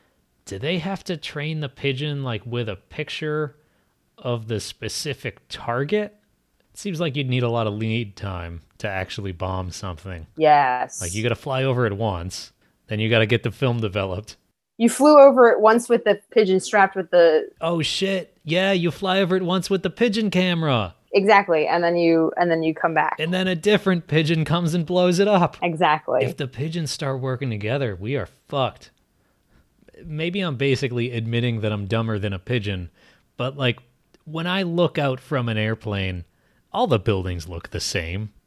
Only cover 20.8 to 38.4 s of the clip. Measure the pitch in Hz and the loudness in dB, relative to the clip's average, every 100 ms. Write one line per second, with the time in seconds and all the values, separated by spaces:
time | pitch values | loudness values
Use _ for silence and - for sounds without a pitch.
20.8 | 90 - _ 202 196 202 190 160 - 170 | 0 -8 _ 2 6 6 6 2 2 2
21.8 | 170 175 165 165 160 - 175 165 160 156 | 2 2 4 4 2 0 -2 0 0 -2
22.8 | 165 156 156 - 160 185 185 175 202 208 | -2 0 -2 -2 -4 -2 -2 0 2 2
23.8 | 190 175 - 151 156 160 151 175 170 170 | 2 -2 0 0 2 0 0 0 0 -2
24.8 | 156 180 180 175 202 196 165 - 175 156 | 0 2 2 4 4 4 2 0 -4 2
25.8 | 165 151 - 127 - - 135 117 156 170 | 2 2 0 0 0 -4 -8 -6 -6 -4
26.8 | 151 - 143 135 135 127 131 104 110 139 | -6 -4 -4 -4 -4 -4 -4 -4 -4 -2
27.8 | 123 90 104 139 85 _ _ 143 120 - | -2 -4 -6 -6 -6 _ _ -2 -2 -4
28.8 | - _ _ _ _ _ _ _ _ _ | -18 _ _ _ _ _ _ _ _ _
29.8 | _ - 165 151 170 196 180 123 139 127 | _ -20 -12 -6 -4 -4 -4 -2 0 0
30.8 | 135 120 123 117 113 117 123 113 107 104 | 0 -2 -2 -4 -2 0 0 0 -2 -2
31.8 | 98 113 113 107 101 95 - 123 104 92 | -2 -2 0 -2 -4 -6 -4 -4 -4 -6
32.8 | 85 - _ _ _ - 127 139 127 - | -8 -16 _ _ _ -8 -8 -2 -2 -2
33.8 | - _ _ _ - 160 175 190 180 170 | -8 _ _ _ -12 -8 -4 -2 -2 0
34.8 | 170 156 139 127 - 139 117 107 107 113 | 0 0 -2 -4 -4 -2 -2 -2 -2 -4
35.8 | 110 101 92 90 - _ _ _ _ 196 | -4 -4 -4 -6 -12 _ _ _ _ -2
36.8 | 233 113 101 98 90 87 85 85 - 85 | 2 2 2 -2 -2 -6 -8 -12 -10 -8
37.8 | - 95 82 95 104 - | -6 -4 -4 -6 -8 -14